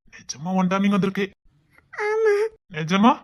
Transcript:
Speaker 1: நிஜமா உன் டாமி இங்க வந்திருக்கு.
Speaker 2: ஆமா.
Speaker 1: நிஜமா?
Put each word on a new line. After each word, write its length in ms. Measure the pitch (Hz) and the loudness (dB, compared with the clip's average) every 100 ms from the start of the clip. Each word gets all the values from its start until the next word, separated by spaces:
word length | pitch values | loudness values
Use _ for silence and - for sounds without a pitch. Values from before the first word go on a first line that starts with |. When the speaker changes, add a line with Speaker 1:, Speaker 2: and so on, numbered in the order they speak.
| _ - | _ -20
Speaker 1:
நிஜமா 360 | - 127 170 185 | -18 -12 -4 0
உன் 120 | 185 | 0
டாமி 140 | 190 202 | 0 0
இங்க 100 | 202 | 2
வந்திருக்கு. 280 | 196 196 196 - _ _ _ _ _ - 415 | 0 -2 -6 -8 _ _ _ _ _ -6 -4
Speaker 2:
ஆமா. 280 | 440 440 403 440 440 _ 156 | 0 2 2 -2 -6 _ -8
Speaker 1:
நிஜமா? 380 | 160 190 233 294 | -2 4 4 2